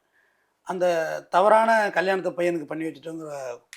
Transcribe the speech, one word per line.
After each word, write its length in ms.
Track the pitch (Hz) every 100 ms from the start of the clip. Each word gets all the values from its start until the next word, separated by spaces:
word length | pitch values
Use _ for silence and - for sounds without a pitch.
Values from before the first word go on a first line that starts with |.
| _ _ _ _ _ _
அந்த 600 | - 185 180 170 160 151 -
தவறான 600 | 175 202 220 226 226 208
கல்யாணத்தை 400 | 170 185 190 175
பையனுக்கு 340 | 175 175 170 135
பண்ணி 200 | 156 160
வச்சுட்டோங்கிற 760 | 143 151 160 156 143 131 120 _